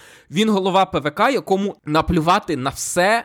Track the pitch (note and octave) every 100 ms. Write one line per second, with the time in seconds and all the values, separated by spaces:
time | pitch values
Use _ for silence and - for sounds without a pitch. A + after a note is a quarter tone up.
0 | - - - D#3 A3 G3 F#3+ F3+ F#3 E3
1 | C#3+ F#3 A#3+ A#3 - F#3+ G3+ - D3 D#3
2 | - E3 D#3+ G3+ G3 C3+ C3 - - F3
3 | F#3+ A#3